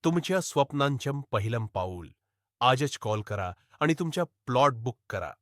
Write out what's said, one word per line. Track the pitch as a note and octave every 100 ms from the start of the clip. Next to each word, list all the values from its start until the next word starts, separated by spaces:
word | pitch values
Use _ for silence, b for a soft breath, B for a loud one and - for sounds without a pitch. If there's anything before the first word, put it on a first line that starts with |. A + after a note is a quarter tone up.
तुमच्या | E3+ E3+ D#3+ F#3
स्वप्नांचं | E3+ D3 C#3 C#3+ C#3 C3+ D3 C#3+ C#3
पहिलं | A2 G#2+ A#2 A2
पाऊल. | G2 F#2 F2+ D2+ _ _ _ _ _
आजच | B2 C3 C#3+ -
कॉल | A#2+ G#2+
करा | G#2 G#2 F2+ F2+ b b
आणि | D3+
तुमच्या | D#3+ E3 E3
प्लॉट | E3+ _ - B2 C#3+
बुक | A#2+ A#2 - _
करा. | G2+ E2 -